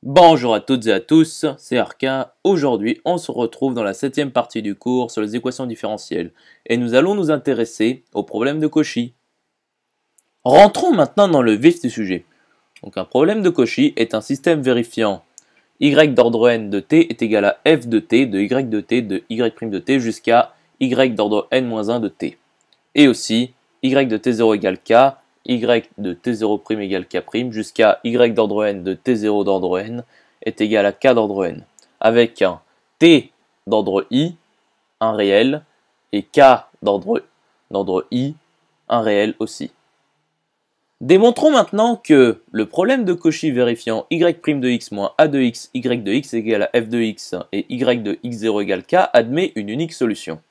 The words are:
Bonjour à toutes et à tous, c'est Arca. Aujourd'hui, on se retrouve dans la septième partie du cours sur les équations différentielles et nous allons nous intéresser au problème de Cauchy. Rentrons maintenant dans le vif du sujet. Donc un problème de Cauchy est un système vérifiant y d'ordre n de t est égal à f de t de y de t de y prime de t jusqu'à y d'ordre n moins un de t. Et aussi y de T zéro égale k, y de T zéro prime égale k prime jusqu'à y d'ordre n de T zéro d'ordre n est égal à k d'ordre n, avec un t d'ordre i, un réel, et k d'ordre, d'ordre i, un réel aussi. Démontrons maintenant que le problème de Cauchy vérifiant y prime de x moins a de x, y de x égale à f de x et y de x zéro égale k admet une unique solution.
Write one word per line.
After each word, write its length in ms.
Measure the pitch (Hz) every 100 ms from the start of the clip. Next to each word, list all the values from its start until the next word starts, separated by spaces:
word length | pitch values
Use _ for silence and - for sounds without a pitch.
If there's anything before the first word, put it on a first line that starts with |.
Bonjour 520 | 127 143 170 156 120
à 80 | 107
toutes 260 | - 127 110
et 60 |
à 80 | 98
tous, 440 | - 156 156 - 156 135
c'est 200 | - 123
Arca. 560 | 101 - 131 135 127 _ 180
Aujourd'hui, 560 | 185 139 113 107 -
on 140 | - 175
se 160 | -
retrouve 400 | - 117 - 135
dans 100 | 120
la 100 | 104
septième 380 | 98 139 131 143
partie 300 | 123 117 113
du 120 | 104
cours 380 | 98 120 127 123
sur 100 | -
les 140 | 107 117
équations 300 | 131 123 127
différentielles 680 | 113 107 107 - 85 85 _ _ _ -
et 100 | 117
nous 160 | 120
allons 220 | 123 170 208
nous 160 | 165
intéresser 720 | 147 143 117 113 - 110 131 _
au 100 | -
problème 380 | 101 107 127 151
de 60 | 151
Cauchy. 460 | 156 151 - 120 _ _ _ _ _ _ _ _ _ _ _ _ _ 123
Rentrons 480 | 131 202 - 359
maintenant 340 | 262 - - 202
dans 140 | 156
le 100 | 120
vif 300 | 107 147 170
du 80 | 131
sujet. 340 | 120 101 90 _ _ _ _ _ _
Donc 160 | 107 98
un 60 |
problème 380 | 92 123 160 220
de 80 | 180
Cauchy 420 | 165 120 - 143 -
est 160 | 113
un 80 | 110
système 400 | - 139 - 160
vérifiant 600 | 131 120 117 - 107 95 _ - _ _ _ _
y 260 | 147 143 156
d'ordre 400 | 123 120 117 120
n 220 | 117 104
de 100 | 101
t 300 | - 156 165
est 120 | 123
égal 220 | 113 107
à 160 | 101 - -
f 180 | 156 120
de 140 | 113
t 260 | - 117 135
de 140 | 95
y 240 | 101 127
de 160 | 131 107
t 220 | 101 120
de 220 | 110 95 _
y 220 | 113 120
prime 180 | - 113
de 100 | 98
t 200 | - 135
jusqu'à 540 | 117 107 - 117 - _ _ _
y 300 | 131 123 131
d'ordre 400 | 107 107 107 -
n 160 | 127 127
moins 220 | 110 104
un 100 | 120
de 80 | 107
t. 300 | _ 78 - _ _ _ _ _ -
Et 140 | 143
aussi 420 | 113 - 110 123 _ _ _
y 220 | 131 135 135
de 100 | 110
T 160 | 127
zéro 220 | 113 113
égale 240 | 107 101 92
k, 160 | - 117 135 135 _ _ -
y 380 | 123 113 117 - -
de 160 | 101
T 200 | 87 -
zéro 240 | 117 107 104
prime 240 | - 107
égale 260 | 101 95 92
k 140 | 90
prime 300 | - 113 123
jusqu'à 500 | 110 107 - 110 -
y 300 | 120 120 120
d'ordre 320 | 110 107 104 107
n 180 | 98
de 100 | 90
T 220 | 90 - 117
zéro 280 | 107 104
d'ordre 360 | 98 98 90 92
n 240 | 107 120 120 _ _ _
est 160 | - -
égal 240 | 107 107 101
à 60 |
k 220 | 98 135
d'ordre 320 | 120 107 98 90
n, 200 | - - _ _ _
avec 420 | 110 117 117 -
un 200 | 92 85 _ _ _ _
t 320 | 165 151 123 _ _ _ -
d'ordre 400 | 107 98 95 -
i, 240 | 123 165 170 _ _ _ _ _ _
un 140 | 113
réel, 500 | 107 101 98 123 151 _ _ _ _ _
et 120 | 104
k 180 | - - 135 117 - _
d'ordre, 400 | 101 101 190 233 - _ _ _ _
d'ordre 340 | 98 95 92 -
i, 240 | 123 135 156 _ _ _ _ _
un 120 | 120
réel 320 | 110 104 107 -
aussi. 320 | 110 - - _ _ _ _ _ _ _ _ _ _ _ _ _
Démontrons 500 | 127 185 233 240 311
maintenant 440 | 277 185 202 226 233
que 460 | - 143 123 110 _
le 140 | 107 104
problème 380 | - 190 262 202
de 80 |
Cauchy 360 | 175 165 156 160
vérifiant 560 | 123 120 117 - 110 -
y 220 | 165 175
prime 260 | 165 - 143
de 100 | 127
x 220 | 120 -
moins 220 | 104 98 -
a 100 | 156
de 120 | 135
x, 320 | 127 117 -
y 300 | 131 123 120
de 80 | 98
x 220 | 117 143
égale 360 | 117 107 107 101
à 60 | 120
f 100 | 110
de 100 | 117
x 340 | 113 104 - 90 -
et 120 | 101 -
y 340 | 123 127 120
de 160 | 104 -
x 140 | 123 117
zéro 220 | 110 104
égale 220 | 101 95
k 140 | - 175 196
admet 400 | - 113 147 185 -
une 140 | 101
unique 240 | 117 165
solution. 480 | - 120 101 - 80 _